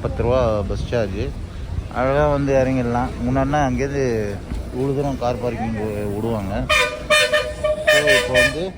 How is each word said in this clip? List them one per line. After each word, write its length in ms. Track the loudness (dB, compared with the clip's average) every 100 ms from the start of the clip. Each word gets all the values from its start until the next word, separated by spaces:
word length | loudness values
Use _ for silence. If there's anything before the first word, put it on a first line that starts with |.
பத்து 200 | -4 0 2
ரூபா 140 | 4 4 2 0
பஸ் 180 | -4 -2
சார்ஜ். 340 | -2 -2 -2 -4 -6 -10 -10 -6 -6 -6 -2
அழகா 260 | 2 4 4 2
வந்து 160 | 2 4
இறங்கிடலாம். 540 | 4 2 0 0 -2 -2 0
முன்னாடினா 340 | 0 2 2 2
அங்கேருந்து 380 | 0 -2 0 0 0 -2 -6 -6 -8 -6
இவ்வளோ 200 | -2 0 0
தூரம் 220 | -2 0
கார் 180 | -2 0
பார்க்கிங் 320 | -2 -2 -4 -2
வி-, 280 | -2 -2 -4 -2
விடுவாங்க. 380 | -2 -2 -2 -2 2 2 2 -4 0 2 2 0 -2 -4 -2 0 4
So, 200 | 4 4 2
இப்போ 140 | 4 2
வந்து 200 | 2 0 -6